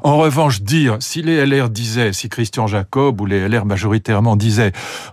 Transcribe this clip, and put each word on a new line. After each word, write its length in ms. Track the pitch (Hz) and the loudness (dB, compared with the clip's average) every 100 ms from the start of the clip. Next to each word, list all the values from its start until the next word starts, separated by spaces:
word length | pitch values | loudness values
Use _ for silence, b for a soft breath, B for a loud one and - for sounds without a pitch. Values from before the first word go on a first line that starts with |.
En 140 | 147 147 | 2 4
revanche, 440 | 156 139 151 110 | 4 2 2 0
dire, 360 | 101 160 139 107 | 0 2 2 0
si 200 | - 160 | -4 -4
les 140 | 160 | 0
L 280 | 165 139 139 | 2 2 2
R 40 | 120 | 0
disaient, 440 | 110 117 113 113 | -2 -4 -2 -2
si 160 | 95 110 | -2 -6
Christian 400 | - 113 - 110 | -4 -4 -2 -2
Jacob 520 | 101 92 131 139 104 | -2 -2 0 0 0
ou 60 | 101 | -2
les 120 | 98 | -2
L 200 | 95 113 | 0 0
R 60 | 101 | 0
majoritairement 680 | 98 104 110 - 104 117 104 | -2 0 0 0 0 2 2
disaient, 340 | 113 107 107 92 B B B | 2 2 0 -2 B B B